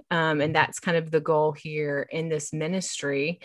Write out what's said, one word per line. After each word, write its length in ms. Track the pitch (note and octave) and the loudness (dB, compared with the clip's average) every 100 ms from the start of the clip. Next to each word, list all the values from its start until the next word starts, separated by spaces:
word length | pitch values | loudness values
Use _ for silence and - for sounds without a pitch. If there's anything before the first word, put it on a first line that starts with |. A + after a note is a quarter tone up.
| - | 0
um, 300 | E3+ D#3+ D3+ | 0 2 2
and 140 | D3 | 2
that's 260 | D#3+ D3 - | 4 2 0
kind 160 | - E3+ | 0 0
of 140 | D#3+ | 2
the 100 | D#3+ | 0
goal 320 | D3+ D#3 D3+ | 2 4 2
here 540 | D3+ D#3+ D3+ D3 C#3+ - | 0 -6 -4 -2 -2 -4
in 180 | D#3+ E3 | -6 -4
this 240 | D#3 D3 | -4 -4
ministry. 880 | D#3 D#3 F#3+ - - C#3+ C#3 D3 F3 | -4 -2 -2 -4 -4 -2 0 -2 -4